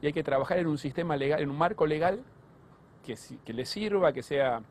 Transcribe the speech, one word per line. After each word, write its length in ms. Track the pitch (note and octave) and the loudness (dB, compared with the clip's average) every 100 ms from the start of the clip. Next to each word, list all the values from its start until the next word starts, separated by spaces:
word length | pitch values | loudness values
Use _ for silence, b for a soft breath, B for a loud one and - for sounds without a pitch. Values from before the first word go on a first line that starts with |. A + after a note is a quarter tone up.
Y 60 | D3 | 0
hay 60 | |
que 120 | D#3+ | -2
trabajar 340 | D3+ C3+ C3+ F3+ | 0 0 2 0
en 100 | E3+ | 2
un 100 | D3 | 0
sistema 380 | D3 C3 E3+ D3 | -2 -4 -2 0
legal, 260 | C#3 D3+ | 0 0
en 80 | C#3+ | 0
un 80 | C#3 | 0
marco 280 | E3+ A3 D#3 | 0 2 2
legal 360 | D3+ E3+ G3+ C4+ - - - - - - - | 4 2 0 -6 -20 -20 -20 -20 -20 -20 -20
que 120 | - A2 | -12 -12
si-, 220 | - B2 | -12 -16
que 140 | - | -10
le 140 | C#3 - | -8 -6
sirva, 460 | - G#3+ G3+ F3 | -4 0 4 4
que 100 | C3 | 2
sea 400 | - C#3+ C3 A#2 G#2+ | -2 0 2 0 -6